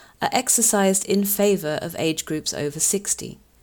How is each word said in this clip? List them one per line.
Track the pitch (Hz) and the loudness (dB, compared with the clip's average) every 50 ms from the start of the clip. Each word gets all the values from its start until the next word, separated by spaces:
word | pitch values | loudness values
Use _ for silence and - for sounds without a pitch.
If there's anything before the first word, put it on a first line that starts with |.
| - - _ - | -20 -20 _ -4
are | - - | -2 0
exercised | - 240 254 - - - 226 - - 202 196 190 190 185 - | 0 0 0 2 0 2 2 2 4 4 4 4 2 2 0
in | - 190 202 202 | 0 0 0 0
favour | 196 - - 202 208 202 180 160 151 151 - | 0 0 2 4 4 4 2 0 -2 -4 -4
of | - 170 165 - | -4 -6 -6 -2
age | 127 160 156 160 - | 0 0 0 -2 -4
groups | - 160 156 151 - - | -4 -4 -4 -4 -4 -4
over | - 143 147 147 156 | -4 -4 -4 -2 -2
sixty," | - - - 196 202 - - - - - - - _ _ _ _ | -2 0 0 0 -2 -2 -4 -4 -6 -12 -14 -16 _ _ _ _